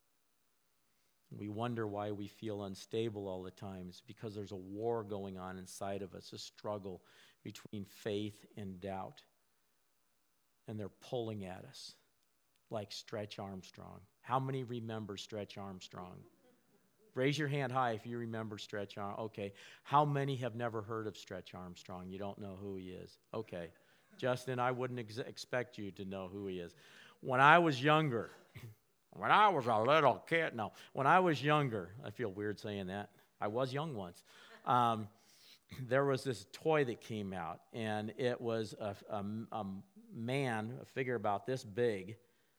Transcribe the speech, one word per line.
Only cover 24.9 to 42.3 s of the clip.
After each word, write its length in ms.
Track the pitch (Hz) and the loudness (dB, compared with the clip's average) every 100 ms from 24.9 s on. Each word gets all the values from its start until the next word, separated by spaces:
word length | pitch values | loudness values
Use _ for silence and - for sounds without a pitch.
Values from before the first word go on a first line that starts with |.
| 123 | -4
ex-, 200 | 107 110 | -6 -8
expect 600 | - 101 - 123 120 - | -8 -10 -4 -2 -2 -6
you 120 | 101 | -8
to 120 | 90 | -8
know 240 | 95 95 90 | -6 -6 -6
who 140 | 101 98 | -6 -4
he 120 | 90 | -4
is. 160 | 85 - - - - - | -8 -12 -20 -20 -20 -8
When 200 | 131 127 | 2 8
I 180 | 143 175 | 12 12
was 240 | 170 123 | 10 6
younger, 480 | 147 156 156 113 76 - - - | 6 6 6 0 -2 -10 -18 -16
<clears throat> 540 | 113 - _ _ _ | -14 -16 _ _ _
when 200 | - 113 | -2 6
I 180 | 185 214 | 8 8
was 180 | 156 120 | 6 4
a 120 | 107 | 4
little 460 | 120 156 135 98 - | 6 8 8 6 2
kid, 260 | 165 156 | 2 2
no, 180 | 117 98 - - | 0 -4 -6 -8
when 140 | 135 139 | 2 8
I 140 | 180 | 8
was 220 | 180 131 | 8 4
younger, 480 | 147 151 135 107 87 113 | 6 6 4 0 -4 -8
I 60 | 101 | -10
feel 200 | 113 110 | -4 -4
weird 280 | 98 104 95 | -2 -2 -2
saying 300 | 107 101 92 | -4 -4 -2
that. 220 | 101 101 - _ - | -4 -6 -12 _ -4
I 60 | 104 | -2
was 260 | 117 131 | 0 0
young 220 | 139 165 | -2 -4
once. 300 | 110 87 - - - - - - | -6 -8 -12 -20 -20 -20 -6 4
Um, 420 | 123 117 110 104 - - - - - - - | 6 6 4 -2 -12 -20 -20 -20 -20 -16 -8
<clears throat> 80 | 127 | 2
there 160 | 135 | 4
was 200 | 139 131 | 4 2
this 220 | 135 101 - | 0 -6 -8
toy 320 | - 160 151 123 | -2 2 4 4
that 140 | - | -2
came 320 | - 110 95 | -6 -4 -4
out, 280 | 92 82 85 _ | -4 -6 -8 _
and 400 | 117 110 107 107 - | -4 -2 -2 -4 -2
it 240 | 123 - | -2 0
was 340 | 117 113 107 113 | -2 -2 -2 -4
a, 160 | 107 98 - | -6 -6 -6
a, 140 | 104 101 110 113 | -4 -4 -6 -6
a 120 | 110 98 95 - 214 233 | -6 -4 -8 -12 -20 -14
man, 640 | 131 117 139 131 110 110 131 | -6 -2 0 0 0 -4 -6
a 20 | |
figure 300 | 107 131 127 | -6 -4 0
about 320 | 117 104 101 - | 0 2 0 0
this 160 | 131 | -4
big, 540 | 107 98 120 98 90 - _ | -2 2 2 2 -4 -12 _